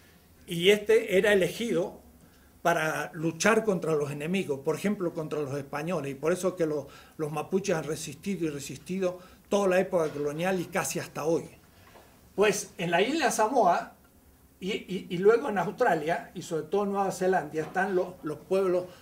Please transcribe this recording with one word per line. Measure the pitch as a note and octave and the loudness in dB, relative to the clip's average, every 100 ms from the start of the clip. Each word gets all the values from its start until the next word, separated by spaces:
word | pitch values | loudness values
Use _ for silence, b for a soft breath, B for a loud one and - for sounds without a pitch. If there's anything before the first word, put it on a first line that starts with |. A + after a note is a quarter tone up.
| b b b - - | b b b -20 -8
Y | E3+ F3+ | 0 4
este | G#3 G#3 A3 A3+ F#3+ | 4 6 4 4 2
era | G#3 | 4
elegido | G3+ F3 - A#3 D#3+ - - - - b b b b | 4 2 0 -2 0 -2 -6 -20 -20 b b b b
para | E3+ E3 D#3 C#3+ D3+ | 0 2 0 -4 -6
luchar | D#3+ D#3+ D#3+ G3+ A3 | -4 -4 0 4 4
contra | A3 F3+ D#3 D#3 | 2 -2 0 0
los | C#3+ | -2
enemigos, | C#3+ D3 F#3+ C#3 C3+ | -4 -2 -2 -2 -4
por | D#3 D3+ | -2 -2
ejemplo, | G3 G#3 E3+ | -2 -2 -4
contra | E3 D#3 D3+ | -4 -6 -4
los | C#3+ C#3+ | -4 -6
españoles. | C#3 C#3+ D#3+ F3+ C#3 | -6 -6 -4 -4 -6
Y | C3+ | -4
por | D#3 | -2
eso | F3 F#3 F3 | 0 -2 -2
que | D#3+ | -2
lo-, | D3+ C3 B B B | -2 -6 B B B
los | D3+ | -6
mapuches | D3+ C#3 G3 G3 D#3+ | -6 -2 -2 0 -2
han | |
resistido | C#3+ D3+ - - G3+ F#3 D#3+ | -2 -6 -8 -10 -6 -4 -4
y | |
resistido | C#3+ - C3 - F#3 F3+ F3+ B B - | -6 -10 -12 -8 -2 -2 -4 B B -2
toda | G3+ G3 | 2 4
la | F3+ | 2
época | F#3+ F#3 D#3 | 2 0 0
colonial | C#3 D3 D3 F3+ F#3+ | -2 -4 -2 -2 -2
y | D#3+ | -2
casi | F#3+ D#3 E3+ | -4 -4 -4
hasta | - - D3 | -8 -6 -2
hoy. | D#3+ - - - B B B B B - - | -2 -2 -16 -20 B B B B B -10 2
Pues | G#3 G3+ - - | 2 2 -4 -6
en | E3+ | 0
la | E3+ | 2
isla | A3 D#4+ C4+ | 2 2 0
Samoa | - G#3+ C4 F#3+ F#3 - - _ _ _ _ _ - | 2 2 4 4 4 0 -14 _ _ _ _ _ -10
y, | F3+ | -6
y, | A3+ - F#3 - | -6 -4 -8 -4
y | F3 | 2
luego | G3 A#3 C#4+ | 6 6 4
en | G3+ | -2
Australia, | E3+ - A#3+ E3 A3 D#3 - F#3 | -2 2 2 2 0 -2 -4 -12
y | |
sobre | - D#3+ | -6 -6
todo | C#3+ G3+ | -2 0
en | G3+ | 0
Nueva | G3 G3 | 0 -2
Zelanda, | - F#3 F#3 D3 D#3 | 0 2 2 0 -6
están | D3 F#3 G3+ F3+ | -4 -2 0 0
los, | B2+ - | -2 -4
los | D#3 D3 | -8 -8
pueblos | - F#3+ F#3+ F3+ F3+ B | 0 2 2 0 -2 B